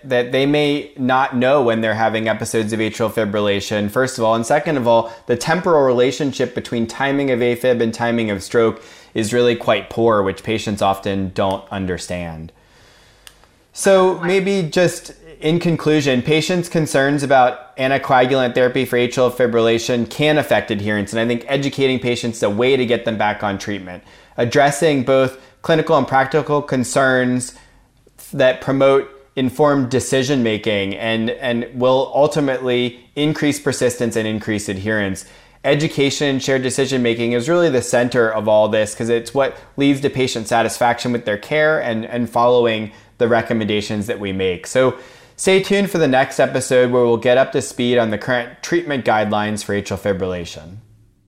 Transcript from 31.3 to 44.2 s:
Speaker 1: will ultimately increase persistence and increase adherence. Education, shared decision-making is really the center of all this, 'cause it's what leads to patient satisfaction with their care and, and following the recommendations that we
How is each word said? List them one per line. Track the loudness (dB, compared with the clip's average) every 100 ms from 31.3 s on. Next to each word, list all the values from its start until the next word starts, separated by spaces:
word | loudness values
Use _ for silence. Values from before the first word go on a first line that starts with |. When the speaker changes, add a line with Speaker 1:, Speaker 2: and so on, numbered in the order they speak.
| -4 -2 -2 -4
Speaker 1:
will | -2 2 2 2 2
ultimately | 2 2 -2 -2 0 0 -2 -6 -12 -4
increase | -2 0 -2 -2
persistence | -2 0 -2 0 -4 -2
and | -2
increase | -4 -4 -4 -4
adherence. | -6 -2 -2 -2 -6 -12 -20 -20 _
Education, | -2 0 0 0 -2 0 -2 -2
shared | 0 0
decision-making | 0 -2 0 0 0 0 0
is | -2 0
really | 2 2
the | 2
center | 0 0 2 2 2
of | 0 2
all | 4 4
this, | 2 -2 -2
'cause | -2
it's | -2 -2 -2
what | -2 -4 -12 0
leads | 2 2
to | 0
patient | 0 -2 -2 -2
satisfaction | 0 0 0 0 0 -2
with | -4 -2
their | -4
care | -2 0 2 0
and, | -2 -4 -4
and | -4 -2
following | 2 4 4 4 0 -4 -12 -14 -2
the | 0
recommendations | 2 0 -2 0 -2 -2 -4 -4
that |
we | -4